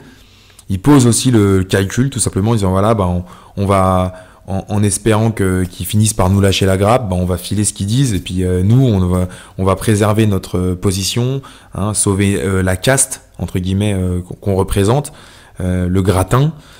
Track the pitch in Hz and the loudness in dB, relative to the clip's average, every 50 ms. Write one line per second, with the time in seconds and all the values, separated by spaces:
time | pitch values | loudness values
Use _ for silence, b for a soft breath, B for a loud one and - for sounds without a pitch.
0 | B B B B B B B B B B B B B B 98 92 - 143 147 139 | B B B B B B B B B B B B B B -6 -2 2 4 4 6
1 | 123 120 110 - - 131 120 107 101 101 95 95 92 92 - 98 98 95 - 120 | 6 4 2 2 0 2 2 4 4 4 2 2 0 0 0 0 0 0 -2 -2
2 | 131 139 - 117 - 95 - 95 98 113 117 107 98 92 92 95 101 110 117 104 | -4 -2 -2 -4 -4 -4 -2 -2 0 0 0 0 0 0 0 0 2 2 2 2
3 | 92 90 90 90 87 B B B B B B 101 101 95 98 95 95 95 92 92 | 0 0 -2 -4 -6 B B B B B B -4 -2 0 2 2 2 2 2 2
4 | 92 92 92 B B B B B B - 95 95 - - 104 101 107 101 - - | 0 -2 -4 B B B B B B -8 -8 -8 -6 -4 -2 0 0 0 0 0
5 | - 113 107 107 113 117 104 - 98 92 92 92 92 90 - - 90 - - 107 | 0 0 2 2 2 0 0 0 0 0 0 0 -2 -4 -6 -10 -8 -4 0 0
6 | 107 104 - - 95 92 98 98 98 98 92 - 98 95 95 95 98 104 120 127 | 0 0 0 0 0 2 2 2 2 2 2 2 2 0 2 2 2 2 2 2
7 | 123 95 90 90 90 90 92 87 - - 98 104 104 95 - - 98 101 113 135 | 0 -2 -4 -2 -2 -2 -4 -4 -6 -6 -4 -2 -2 -2 -2 -4 -4 -2 0 0
8 | 143 123 101 85 - - 90 92 90 90 92 90 92 101 117 131 135 123 104 95 | 0 0 0 -4 -4 -4 -4 -2 -2 0 0 0 2 4 4 4 4 4 2 2
9 | 90 90 90 90 92 90 B B B B B B 95 95 95 - - 113 107 101 | 2 0 0 0 -2 -2 B B B B B B 0 0 0 0 0 0 0 2
10 | 107 104 104 110 113 107 98 92 - - - 95 90 90 90 87 - 101 92 101 | 2 2 2 2 2 2 0 -2 -4 -4 -4 -2 -2 -2 -2 -2 -2 -2 -2 -2
11 | 95 - - 120 123 127 135 135 B B B B B B B 78 92 107 101 - | -4 -4 -2 -2 -2 -2 -4 -6 B B B B B B B -6 -4 -4 -2 -2
12 | - 104 98 95 101 98 101 82 69 98 95 92 92 92 92 90 - 131 127 - | 0 0 2 2 2 0 0 0 -2 -2 0 0 0 0 -2 0 0 0 2 2
13 | - - - - - _ _ - 92 87 - 98 90 92 95 98 104 107 101 92 | 0 -4 -6 -14 -18 _ _ -10 -8 -6 -6 -4 -4 -2 -2 0 0 0 -2 -2
14 | 92 90 90 90 87 - - - - 104 95 92 98 - - 104 98 101 123 147 | -2 -2 -2 -4 -6 -8 -12 -8 -4 -2 0 0 0 0 0 0 2 2 2 0
15 | 143 - B B B B B B B B B B 90 90 90 90 90 90 90 95 | -2 -4 B B B B B B B B B B -4 -4 -2 -2 -2 0 0 0
16 | 90 101 90 92 95 - 120 127 143 156 156 B B B B | 0 2 0 0 0 0 2 2 2 0 -2 B B B B